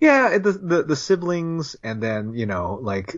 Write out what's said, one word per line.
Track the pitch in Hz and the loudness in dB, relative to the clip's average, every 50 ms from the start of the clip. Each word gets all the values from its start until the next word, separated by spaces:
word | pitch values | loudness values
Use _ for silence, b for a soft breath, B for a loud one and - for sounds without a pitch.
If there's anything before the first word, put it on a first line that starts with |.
Yeah, | 311 311 277 269 254 220 175 208 | 4 6 6 6 4 4 2 4
the, | 190 208 190 | 2 2 0
the, | 196 196 170 170 170 - | 0 0 0 2 2 2
the | 156 151 | 2 -2
siblings, | 139 - - 190 175 175 175 175 170 165 165 165 165 156 - - - - | -2 0 0 0 0 2 -2 -2 -2 -2 -4 -4 -4 -6 -8 -10 -10 -10
and | 113 113 110 110 | -8 -6 -4 -2
then, | 113 110 107 107 110 113 | -2 -2 -2 -4 -4 -4
you | 120 113 | -4 -4
know, | 104 98 90 87 - 101 - 127 | -2 -2 -2 -4 -4 -6 -4 -4
like, | 104 98 98 92 - - | -4 -4 -4 -4 -6 -8